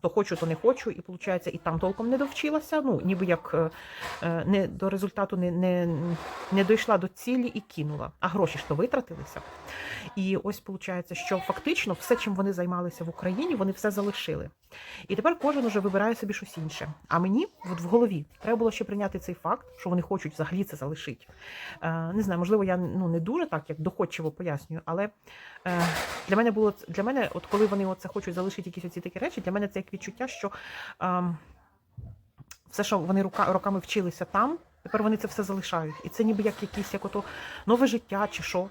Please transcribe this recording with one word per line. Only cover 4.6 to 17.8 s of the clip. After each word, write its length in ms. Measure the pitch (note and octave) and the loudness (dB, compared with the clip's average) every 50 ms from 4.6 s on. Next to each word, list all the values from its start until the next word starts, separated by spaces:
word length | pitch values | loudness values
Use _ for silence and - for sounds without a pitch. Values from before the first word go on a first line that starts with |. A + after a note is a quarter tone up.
| F#3+ | 4
до 220 | - - - F#3+ G3 | 2 -2 -2 0 0
результату 480 | G3 F#3+ G3 G3 - - G3 G3 - | 0 0 -2 -2 0 -2 -2 0 0
не, 140 | F3+ F3+ F3+ | 0 0 2
не, 460 | E3+ F3 F3+ F#3 F3+ F3+ F3 E3+ E3 C#3+ E3 F3 E3+ - - - - - - - | 2 2 4 4 4 4 2 2 0 0 0 0 -2 -2 -4 -10 -10 -10 -4 2
не 120 | F#3+ G3 G3 | 4 4 6
дійшла 340 | F#3 A3 G#3+ - - A3 | 6 6 4 6 4 4
до 100 | F#3 F3 | 4 4
цілі 400 | F#3 - - - A#3+ B3+ B3+ A#3+ | -2 -8 -6 -2 0 0 2 0
і 120 | B3 - A3 | 0 -2 -6
кинула. 520 | G3+ _ - - D3 D3+ D3+ C#3+ A#2 C3+ - _ | -10 _ -6 -4 -4 -4 -2 -4 -6 -8 -6 _
А 80 | - | -4
гроші 300 | F3+ E3 G3+ F#3 D#3 - | -2 2 2 2 2 0
ж 100 | C#3 - | -4 -4
то 80 | - D3 | -2 0
витратилися. 640 | C#3+ F#3+ B3+ - C#4 - - E3+ - C#3 - - - - - - - - - - - - - - - - - - | 2 2 2 2 0 0 -2 -10 -12 -12 -12 -12 -14 -14 -14 -16 -16 -14 -14 -12 -10 -10 -10 -10 -10 -10 -8 -4
І 220 | - F#3+ F#3+ G3 | -2 0 2 2
ось, 220 | F#3+ - G3 G3+ - | 2 0 -2 -4 -4
получається, 560 | - - F#3+ F#3 - - F#3 F3+ F3 - F3+ | -8 -10 -10 -8 -6 -4 -4 -4 -4 -6 -8
що 220 | - - - G3+ | -6 -2 -2 -2
фактично 560 | F#3 - - F#3+ - - D4 E4+ - - G#3 F3 | -2 0 -2 -4 -2 0 0 0 2 2 0 -2
все, 220 | - - - B3 | -2 2 2 2
чим 200 | A#3+ - A3 G3 | 4 4 -2 0
вони 180 | F#3 G3 G3 F#3+ | 2 2 0 2
займалися 500 | F3 F3+ F3 F3+ F3 F3 F3 - - E3+ | 0 0 0 0 -2 -2 -4 -4 -4 -6
в 60 | E3 | -6
Україні, 460 | E3 - - F#3 F#3 G#3 D#4 F4+ E4 | -6 -4 -2 -2 0 0 0 0 2
вони 160 | G#3+ F#3+ F#3+ | 2 2 0
все 200 | F#3+ - - G#3+ | 0 0 0 0
залишили. 580 | G3 G3+ G3+ G#3 G3 - - - - - - - _ _ _ _ - - - - - - - | 0 2 0 0 -2 -4 -4 -4 -4 -4 -6 -8 _ _ _ _ -20 -20 -18 -16 -16 -16 -6
І 80 | - - | -4 -2
тепер 240 | - - D#4+ F4 - | 2 4 4 2 4
кожен 260 | - C#4+ D4 C#4+ B3 | 2 2 2 4 2
уже 140 | A3+ G3 G#3 | 2 2 2
вибирає 360 | F#3+ G3+ F#3 G3 G3+ A3+ A#3 | 2 4 2 4 4 4 2
собі 180 | - - G3+ G#3 | 0 -2 -4 -4
щось 240 | - G3+ - - | -6 -8 -10 -8
інше. 360 | - D#3 D#3 - - - D#3 D3+ - - | -6 -6 -6 -6 -8 -8 -8 -10 -12 -4
А 120 | - - E3+ | 0 2 2
мені 280 | F3+ F#3+ G3 B3 F#4 G#4+ _ _ - F3+ | 4 4 4 2 2 0 _ _ -8 -8
от 100 | F3+ E3 | -6 -4